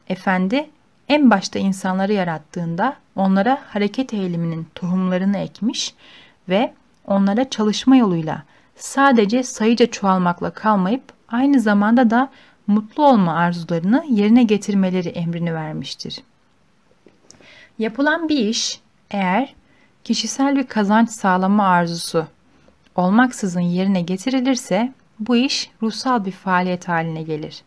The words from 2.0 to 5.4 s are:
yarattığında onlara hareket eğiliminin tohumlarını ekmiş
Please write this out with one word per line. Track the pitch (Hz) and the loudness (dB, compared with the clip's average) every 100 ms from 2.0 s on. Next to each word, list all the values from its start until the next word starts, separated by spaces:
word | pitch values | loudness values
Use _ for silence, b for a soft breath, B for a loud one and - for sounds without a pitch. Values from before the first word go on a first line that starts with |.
| 196 | 0
yarattığında | 208 175 156 - - 165 170 233 - _ - | 0 -2 -6 -8 -8 -6 -2 -4 -4 _ -2
onlara | 190 190 208 269 - | 2 2 2 0 -4
hareket | 208 208 208 262 | -4 -2 -2 -4
eğiliminin | 208 185 170 165 160 165 - | -4 -4 -4 -4 -6 -10 -8
tohumlarını | 175 185 185 180 190 | -4 -2 0 0 0
ekmiş | 196 | -2